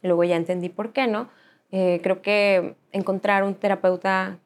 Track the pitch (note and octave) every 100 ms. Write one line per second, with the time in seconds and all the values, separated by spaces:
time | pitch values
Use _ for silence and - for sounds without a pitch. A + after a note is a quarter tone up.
0 | F#3 E3+ F3 E3+ E3+ F3+ F3 F#3 A3 C4+
1 | B3+ G#3+ B3 _ _ _ _ F#3+ F#3 F3
2 | F#3 F#3 G3+ G#3 G3+ F#3 E3+ - _ G3
3 | F#3+ F#3+ G#3 G3 G3 G3 G3+ G3 F#3 F3+
4 | F#3+ F#3+ F#3+ F#3